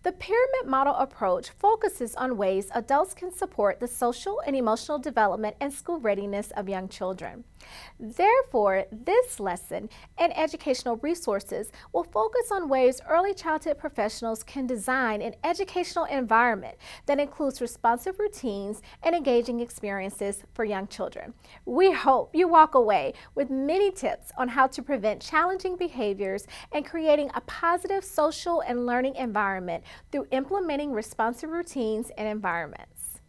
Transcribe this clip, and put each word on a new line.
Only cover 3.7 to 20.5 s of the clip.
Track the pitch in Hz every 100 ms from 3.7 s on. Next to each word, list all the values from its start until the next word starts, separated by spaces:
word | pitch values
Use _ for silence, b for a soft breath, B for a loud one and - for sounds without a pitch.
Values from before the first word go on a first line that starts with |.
| -
the | 240
social | - 240 247 392 427 -
and | 269
emotional | 226 226 - 294
development | 294 233 208 185 214 -
and | 277
school | 277 - 339
readiness | 226 202 202 202 208
of | - 196
young | 190 190
children. | - 185 185 - 139 - - B B B -
Therefore, | 220 240 392 508 523 240 202 190 -
this | 220 254 440 494 -
lesson | 196 175 - 170 214 B B -
and | 330 262
educational | 311 320 302 262 247 226
resources | 294 339 - 202 - - 220 B B
will | -
focus | - 415 440 494 466
on | 392 320
ways | 269 254 254 -
early | 330 392
childhood | 392 330 311 330 285
professionals | 302 - 214 - 226 226
can | - 277 254
design | 240 196 262 240 214
an | 226 -
educational | 311 349 381 359 349 359 311
environment | 277 233 226 247 208 113 - B B -
that | 277
includes | 285 - 285 -
responsive | 240 - 233 240 381 381
routines | 415 - 247 202 202 220 B B
and | 330 339
engaging | 277 240 233 240
experiences | 240 - 208 196 196 - 202 196 -